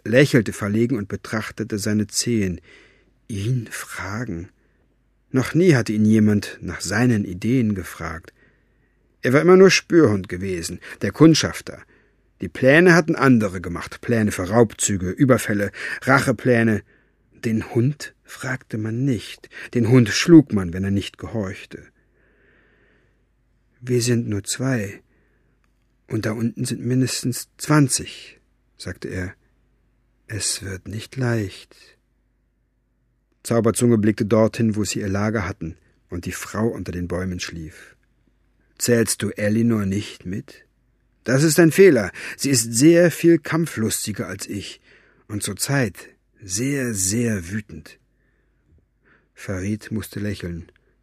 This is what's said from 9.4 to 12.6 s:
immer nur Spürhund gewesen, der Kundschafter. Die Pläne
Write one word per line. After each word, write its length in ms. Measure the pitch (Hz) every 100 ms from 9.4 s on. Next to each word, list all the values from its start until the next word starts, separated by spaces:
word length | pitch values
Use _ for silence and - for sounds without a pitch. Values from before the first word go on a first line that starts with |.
immer 160 | 165 185
nur 140 | 190
Spürhund 580 | - - 170 135 101 92
gewesen, 500 | 90 98 90 85 87 - -
der 100 | 87
Kundschafter. 680 | - 165 156 87 - - - - _ _ _ _ _
Die 80 | 95
Pläne 440 | -